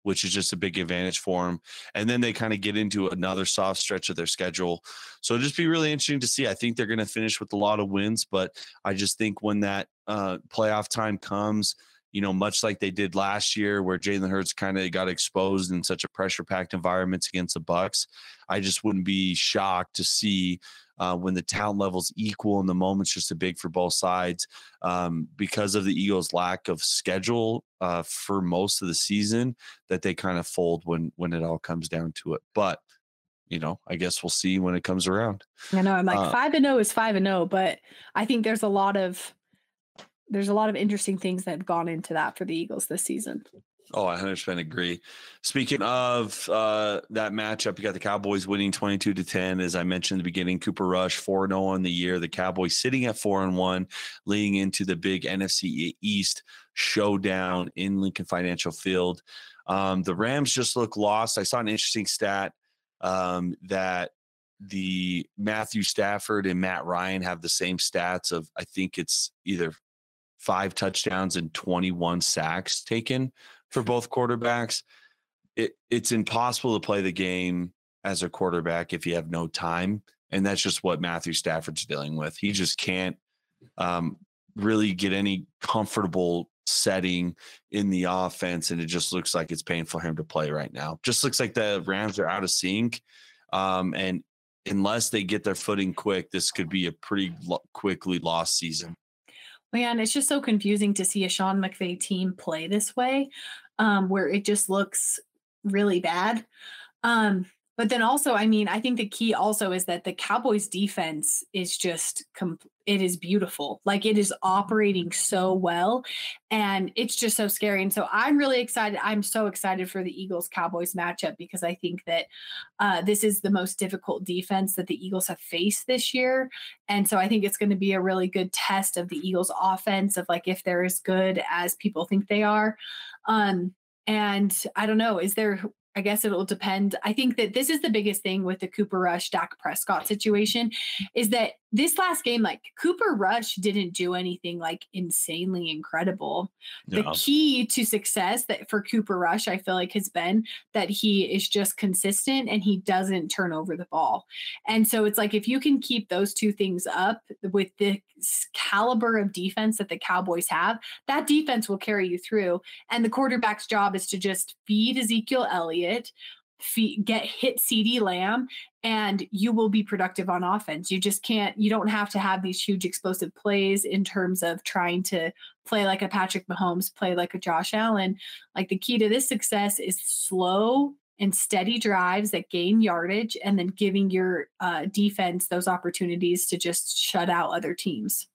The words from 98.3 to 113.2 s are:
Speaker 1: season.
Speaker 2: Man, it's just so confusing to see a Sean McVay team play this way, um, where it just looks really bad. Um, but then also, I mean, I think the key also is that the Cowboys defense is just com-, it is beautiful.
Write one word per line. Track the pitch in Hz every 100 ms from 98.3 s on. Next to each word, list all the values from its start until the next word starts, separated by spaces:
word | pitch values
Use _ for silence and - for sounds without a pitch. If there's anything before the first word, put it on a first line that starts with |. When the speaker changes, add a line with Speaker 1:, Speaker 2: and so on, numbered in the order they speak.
| 82 82 -
Speaker 1:
season. | 85 78 85 85 _ _ _ - - - _
Speaker 2:
Man, | 233 240 233
it's | 220
just | 294 269
so | 285
confusing | 277 214 202 208 208 196
to | 185
see | 202 185
a |
Sean | - 190 196
McVay | 185 - 185 180
team | - 185 185
play | 180 - 160 165
this | 208 208 -
way, | 254 269 277 - - - - -
um, | 220 202 185
where | 196 156
it | 202
just | 196 208 -
looks | 196 196 - - - _ _ _ _
really | 208 196 208 180
bad. | 180 175 202 226 - - - - - _
Um, | 233 233 214 190 185 _ _ -
but | 226
then | 240
also, | 226 277 285
I | 220 220
mean, | 214 202
I | 202
think | 247 240
the | 202
key | - 226
also | 208 202 214 196
is | 180 185
that | 175
the | 185
Cowboys | 175 - 226 240 208 202
defense | 185 202 - 165 156 - - -
is | 190 175 -
just | 185 165 - - -
com-, | - 180 170 - _ -
it | 202
is | 185
beautiful. | 175